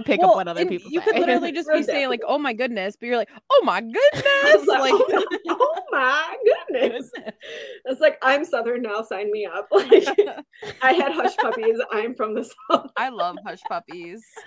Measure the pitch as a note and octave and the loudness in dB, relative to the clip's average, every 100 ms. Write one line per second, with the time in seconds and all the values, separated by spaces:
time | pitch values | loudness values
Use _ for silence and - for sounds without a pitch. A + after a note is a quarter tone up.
0 | A3+ D4+ F#4 C4+ F3 E3+ F#4 F4+ - D#4 | 0 4 6 4 2 -2 -2 -4 -6 -4
1 | G4 - E4+ - - D4+ E4+ D#4 - C#4+ | 0 2 2 2 0 -4 0 0 0 -2
2 | C4+ A#3+ A3 C4+ D4 A3 B3 A3+ F#3+ - | -2 -2 -2 -2 -2 -4 -4 -4 -6 -8
3 | A#3+ A#3+ G3+ - - C#5 D#4 F3+ A3+ A#3 | -4 -2 -4 -8 2 2 4 0 -2 2
4 | C#5+ D5+ C#5 - C#5+ D5+ C#4 - - G4+ | 2 4 2 4 6 4 4 2 4 4
5 | - F#4+ G4 F#4+ E4+ - C5+ E5 E5+ F4 | 4 0 -2 -4 -4 0 0 0 -4 -2
6 | C4 C#4 D#4+ G4+ A4 D#5 - B3+ B3 - | 0 0 -2 -2 2 2 0 -2 -2 -2
7 | - B4 - - - - - - - C4 | -10 -14 -16 -16 -14 -14 -14 -12 -8 0
8 | D#4 D4 C4 C#4+ D#4+ B3+ A#3 B3 A#3 G#3 | 0 2 2 0 0 -4 -2 -4 -4 -6
9 | A3 F#3+ G#3 G#3+ G3 F3 G#3 G4 C#4 - | -6 -6 -4 -4 -6 -8 0 0 6 6
10 | - - G4+ - - _ - - C4 E4+ | 6 0 0 -4 -16 _ -16 0 2 2
11 | C#4 D#4+ F#4+ G#4 A4 A4 A3 A3+ - G#3+ | 0 0 -2 0 -2 0 0 0 -2 -4
12 | A#3 B3+ A3 A3 B3+ - - - - - | -4 -4 -4 -4 -8 -10 0 0 0 -6
13 | A#3+ A3+ F3 F3+ G3 F3+ - F3 - F3 | -4 -4 -6 -6 -12 -12 -8 -8 -8 -14
14 | E3+ G#3+ - - | -14 -16 -18 -20